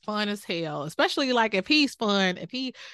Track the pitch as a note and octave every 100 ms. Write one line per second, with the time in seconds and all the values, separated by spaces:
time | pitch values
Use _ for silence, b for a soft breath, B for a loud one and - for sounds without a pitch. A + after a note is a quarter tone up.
0 | - G#3 G#3 G3+ - E3+ D#3+ D3+ D3 -
1 | E4+ - C4+ A#3+ A3 G3 F#3 D4+ C#4+ -
2 | G#3+ G3+ F#3 F3+ E3+ B3+ C4 B B